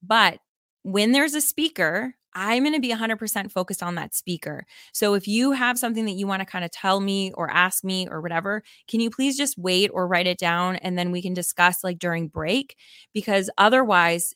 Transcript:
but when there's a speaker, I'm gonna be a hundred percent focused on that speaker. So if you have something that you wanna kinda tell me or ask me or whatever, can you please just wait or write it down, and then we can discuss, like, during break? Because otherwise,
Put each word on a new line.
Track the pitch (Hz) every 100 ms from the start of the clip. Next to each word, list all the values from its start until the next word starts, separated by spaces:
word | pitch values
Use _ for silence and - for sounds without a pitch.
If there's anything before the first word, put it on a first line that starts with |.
but | 175 226 196 - _ _ _ _
when | - 196 214
there's | 269 302
a | 302
speaker, | 285 - 311 - 165 175 254 - _
I'm | 180 196 240
gonna | 285 311
be | 247
a | 226
hundred | 226 220
percent | 214 214 196
focused | - 185 196
on | 175 175
that | 156 -
speaker. | - 175 - 147 - - -
So | - 208 202
if | 196
you | 220 262
have | 277 247 247
something | 240 226 220
that | 190
you | 196
wanna | 190 190
kinda | 185 170
tell | - 196 196
me | 196 196 190
or | - 156
ask | 165 180 -
me | 190 185 185
or | 160
whatever, | 170 170 190 208 - - _
can | 220
you | 233
please | 226 269 277
just | 285 -
wait | 180 180 202
or | - 180
write | 180 185
it | 180
down, | 175 170 180 185
and | 185 180
then | 175
we | 180
can | 180
discuss, | 180 175 - 180 180
like, | 190 175
during | 180 165 165
break? | 165 156 233 277 - _ - -
Because | 214 208 196 196 -
otherwise, | 202 254 254 185 170 170 -